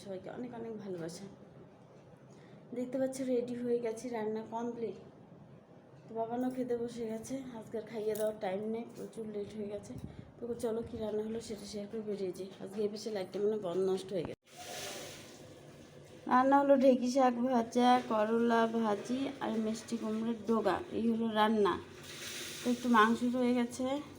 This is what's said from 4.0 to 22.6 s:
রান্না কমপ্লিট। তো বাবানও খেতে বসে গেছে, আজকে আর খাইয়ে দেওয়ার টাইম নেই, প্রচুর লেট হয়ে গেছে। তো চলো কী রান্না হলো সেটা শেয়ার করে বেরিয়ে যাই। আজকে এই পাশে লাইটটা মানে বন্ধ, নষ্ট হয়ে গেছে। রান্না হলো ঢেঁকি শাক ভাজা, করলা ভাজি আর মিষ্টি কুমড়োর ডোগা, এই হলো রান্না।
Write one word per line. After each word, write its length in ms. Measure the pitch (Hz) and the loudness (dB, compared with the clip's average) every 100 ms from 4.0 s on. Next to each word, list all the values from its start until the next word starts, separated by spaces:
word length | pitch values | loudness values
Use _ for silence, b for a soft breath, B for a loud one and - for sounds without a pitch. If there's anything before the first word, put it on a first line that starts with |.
| 254 | -6
রান্না 320 | 233 214 220 220 | -4 -2 -4 -4
কমপ্লিট। 460 | 226 240 226 220 - - - - - - - - - - - - | -6 -6 -4 -6 -8 -14 -20 -20 -20 -20 -20 -20 -20 -20 -20 -10
তো 80 | 226 | -4
বাবানও 340 | 226 240 254 | -4 -2 -2
খেতে 280 | 254 233 240 | -2 -2 -2
বসে 280 | 233 233 226 | -4 -6 -6
গেছে, 360 | 220 226 269 254 233 | -6 -6 -8 -8 -12
আজকে 180 | 208 226 | -8 -8
আর 60 | 214 | -6
খাইয়ে 240 | 226 214 214 | -4 -2 0
দেওয়ার 200 | 214 214 | -2 -2
টাইম 220 | 196 190 214 | -4 -2 -2
নেই, 160 | 226 233 - | -4 -6 -10
প্রচুর 300 | 196 - 220 208 | -12 -10 -8 -8
লেট 200 | 202 214 | -8 -8
হয়ে 100 | 208 | -8
গেছে। 260 | 208 - 247 B B B - | -8 -10 -12 B B B -10
তো 140 | 240 | -8
চলো 280 | 233 240 226 226 | -4 -2 -2 -4
কী 60 | 233 | -6
রান্না 260 | 214 214 | -4 -4
হলো 160 | 214 226 | -4 -6
সেটা 240 | 226 202 202 | -8 -10 -10
শেয়ার 220 | 208 202 | -10 -8
করে 100 | 226 | -8
বেরিয়ে 300 | 214 196 190 | -6 -4 -4
যাই। 180 | 180 190 - | -6 -10 -10
আজকে 200 | 196 202 | -10 -4
এই 60 | 208 | -2
পাশে 240 | 208 226 | -2 -4
লাইটটা 280 | 214 185 190 | -4 -4 0
মানে 180 | 208 214 | 0 0
বন্ধ, 320 | 190 175 190 | -2 0 2
নষ্ট 240 | 190 - | 0 -2
হয়ে 100 | 196 | -4
গেছে। 120 | 143 - _ - - - - - - - - - - - - - - - - - - | -4 -8 _ -16 -12 -10 -10 -10 -12 -14 -18 -18 -20 -20 -20 -20 -20 -20 -20 -10 2
রান্না 320 | 254 262 277 | 6 8 8
হলো 180 | 277 277 | 8 8
ঢেঁকি 340 | 269 254 247 | 8 6 4
শাক 220 | 262 254 | 4 4
ভাজা, 680 | 240 247 247 226 247 247 247 247 | 4 2 2 2 4 6 6 4
করলা 580 | 220 214 233 233 233 226 | 2 4 4 4 6 4
ভাজি 640 | 226 220 202 - 254 277 - | 4 2 0 -2 -2 -2 -4
আর 80 | 220 | -2
মিষ্টি 480 | 226 220 226 - 233 | 0 0 -2 -4 -4
কুমড়োর 380 | 220 220 226 226 - | -2 -2 -2 -2 0
ডোগা, 320 | 226 202 175 - | 2 4 2 -2
এই 200 | 208 226 | -2 0
হলো 220 | 226 226 | 2 2
রান্না। 460 | 214 214 220 190 180 - - - - - - - - | 4 4 6 4 2 -4 -16 -14 -12 -10 -10 -10 -4